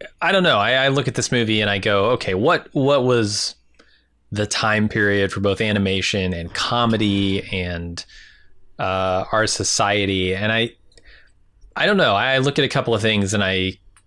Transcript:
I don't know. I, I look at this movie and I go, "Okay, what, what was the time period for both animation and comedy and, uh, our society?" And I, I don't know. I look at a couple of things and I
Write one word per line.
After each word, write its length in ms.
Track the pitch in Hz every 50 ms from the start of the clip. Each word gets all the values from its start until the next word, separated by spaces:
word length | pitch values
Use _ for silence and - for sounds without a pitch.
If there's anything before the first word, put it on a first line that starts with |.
| - - - _
I 120 | 151 170 196
don't 100 | 190 180
know. 160 | 165 123 104
I, 140 | 101 117 127
I 160 | 131 135 139
look 200 | 135 143 127 127
at 60 | 117
this 180 | - 113 - 135
movie 280 | 120 113 107 110 107 107
and 80 | 101
I 80 | 101 98
go, 320 | 92 107 104 98 98 113
"Okay, 240 | 127 123 - 104 92
what, 340 | 92 117 160 175 151 - - -
what 320 | 151 131 139 143 139 123
was 500 | 127 123 120 110 101 107 - - - - - _ _ _ - - _ _ _ _ _ _ _ _ _ 104
the 140 | 104 104
time 420 | 101 - - - 110 107 107 107 107
period 440 | - 113 104 101 101 101 98 95 -
for 80 | 101
both 200 | 98 101 98 -
animation 760 | 110 107 104 101 98 95 95 95 92 - - 101 92 92 90
and 180 | 85 85 - -
comedy 880 | - - - 120 120 120 113 113 107 110 104 98 98 98 98 95 98 - - 101
and, 520 | 92 90 87 87 85 85 85 85 - - - - - - - - - - - - - - - - -
uh, 460 | 117 92 92 95 95 95 92 92 - - -
our 140 | 110 110
society?" 880 | 104 - - 101 - - - 107 101 104 104 101 98 98 95 92 92 95
And 160 | 95 104 107 110
I, 200 | 113 117 117 - _ _ - - - - - - - - _ _ _ _ _ _ _ - - -
I 100 | - 147
don't 100 | 190 208
know. 180 | 190 156 117 98
I 220 | 101 117 131 135 135
look 200 | 131 143 139 156
at 60 | 135
a 40 | 127
couple 240 | - 139 127 120 113
of 80 | 104
things 320 | 110 110 107 101 101 95 110
and 100 | 104 98
I 300 | 92 95 95 92 92 90 - _ - - _ _